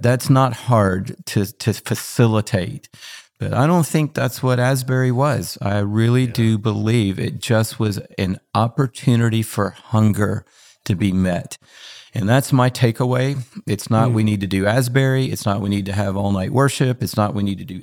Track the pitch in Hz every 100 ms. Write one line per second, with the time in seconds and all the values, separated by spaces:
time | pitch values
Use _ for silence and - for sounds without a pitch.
0 | 113 127 - 135 131 117 - 113 98 92
1 | 98 - - - 98 - - 98 - 110
2 | - - 117 110 107 98 85 - - -
3 | - - - _ 147 113 143 180 156 165
4 | 151 - 127 - 131 123 123 135 127 127
5 | 127 120 143 113 85 - 104 104 101 107
6 | 113 123 127 117 113 110 107 104 107 120
7 | 101 95 - - - 110 110 - 110 95
8 | - - 95 92 _ 117 113 - 135 -
9 | - 117 117 113 110 - 98 - - 110
10 | 107 98 101 104 - _ - _ - 95
11 | 101 95 92 87 - - _ - - -
12 | - 117 101 127 135 135 123 - 123 110
13 | 127 123 131 139 120 - - 127 - 110
14 | 113 113 107 104 98 95 98 120 123 131
15 | 135 131 131 107 - 101 101 101 98 98
16 | 101 98 101 98 95 113 139 - 131 123
17 | 104 - 104 101 101 95 - 92